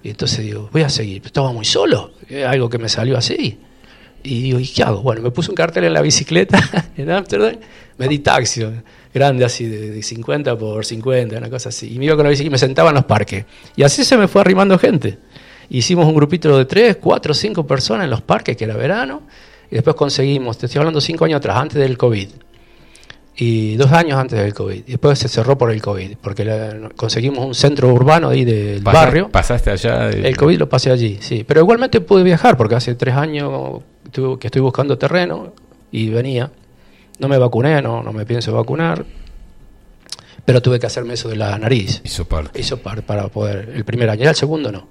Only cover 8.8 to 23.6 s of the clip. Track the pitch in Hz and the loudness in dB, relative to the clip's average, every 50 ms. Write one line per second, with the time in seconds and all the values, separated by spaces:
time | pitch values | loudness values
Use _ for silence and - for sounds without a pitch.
8.8 | - _ _ _ _ _ _ 127 139 143 135 123 123 120 - - 120 113 107 107 | -16 _ _ _ _ _ _ 2 2 2 4 2 0 0 0 -4 -8 -8 -8 -8
9.8 | 107 107 107 107 107 - 117 113 117 139 143 151 143 135 120 110 110 107 107 110 | -10 -10 -10 -10 -10 -10 -10 -10 -6 -4 -4 -2 -2 -4 -4 -4 -6 -6 -6 -6
10.8 | 110 - 117 113 113 131 131 127 117 107 107 117 117 117 127 123 - - 117 - | -6 -8 -10 -6 -4 0 0 0 0 -2 -8 -10 -10 -10 -10 -10 -10 -10 -12 -12
11.8 | - 113 117 123 135 147 156 151 147 147 147 139 143 160 139 123 127 131 131 160 | -12 -12 -8 -4 0 2 2 4 4 2 2 2 0 -2 2 2 2 2 4 4
12.8 | 165 165 147 135 - - 104 104 104 - 101 98 107 _ - - - - _ - | 4 6 4 4 2 2 0 0 0 -2 -6 -10 -10 _ -20 -20 -20 -14 _ 2
13.8 | 139 143 - - 262 - 269 233 202 180 - 202 196 185 190 185 196 196 190 175 | 2 4 4 2 2 4 4 4 4 4 4 4 4 4 4 4 4 4 4 4
14.8 | - 269 233 147 - 104 98 - - _ _ - - - - - - _ - 123 | 4 2 2 2 -2 -4 -8 -8 -20 _ _ -20 -20 -20 -20 -20 -16 _ -4 -4
15.8 | 117 - 180 175 165 156 156 151 147 143 170 170 160 156 139 135 131 135 - 196 | 0 0 2 4 4 4 6 4 4 4 2 0 4 4 4 4 4 2 4 4
16.8 | 233 233 185 - - 160 175 - - 151 147 - - 214 208 175 151 131 139 131 | 4 4 2 2 2 0 0 2 0 -2 -2 -2 -2 -2 -4 -4 -2 -2 -2 -2
17.8 | - - 220 214 185 139 123 113 - - 190 220 - - 123 - 113 110 107 110 | 0 -2 -2 -2 -2 -2 -4 -4 -2 -2 -2 -2 0 -4 -6 -4 -6 -6 -4 -4
18.8 | 120 143 190 226 262 269 277 302 - - - - - - - _ _ _ - 113 | -2 -2 -2 -2 -4 -6 -8 -12 -14 -20 -20 -20 -20 -20 -20 _ _ _ -4 0
19.8 | 110 160 151 - 147 139 135 - 135 139 143 135 127 120 113 - - 123 - 143 | 0 0 2 2 0 -2 0 0 0 0 0 -2 -2 -6 -6 -6 -8 -4 -2 0
20.8 | 151 165 160 147 131 - 165 165 160 160 156 139 - 104 95 120 143 156 - 147 | 0 0 0 -2 -2 -2 0 0 0 2 2 0 0 0 0 0 0 0 0 0
21.8 | 139 131 127 120 127 123 113 101 98 98 - - - _ _ _ - _ _ _ | 0 0 0 2 2 0 2 0 -4 -8 -14 -20 -20 _ _ _ -20 _ _ _
22.8 | - - - - - _ - _ _ _ _ - 123 117 113 110 | -20 -20 -20 -20 -20 _ -20 _ _ _ _ -2 0 0 0 0